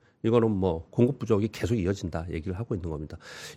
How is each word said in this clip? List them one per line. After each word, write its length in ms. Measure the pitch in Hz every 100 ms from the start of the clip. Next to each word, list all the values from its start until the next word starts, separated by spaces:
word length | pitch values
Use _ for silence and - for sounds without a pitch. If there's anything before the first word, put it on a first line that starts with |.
| _ _
이거는 280 | 113 117 113
뭐 360 | 101 95 82 -
공급 280 | - 123 143
부족이 300 | 110 104 110
계속 280 | - - 117
이어진다 500 | 87 101 87 82 87
얘기를 280 | 82 80 90
하고 160 | 117
있는 160 | 101 85
겁니다. 260 | 76 76 - - - -